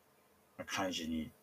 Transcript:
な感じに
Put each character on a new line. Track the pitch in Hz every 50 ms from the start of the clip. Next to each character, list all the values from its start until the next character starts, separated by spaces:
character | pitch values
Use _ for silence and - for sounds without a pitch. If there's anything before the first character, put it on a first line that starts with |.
| - - - - - - - - - - -
な | - -
感 | - - - - 95
じ | - 82 80 78
に | 82 80 78 80 - -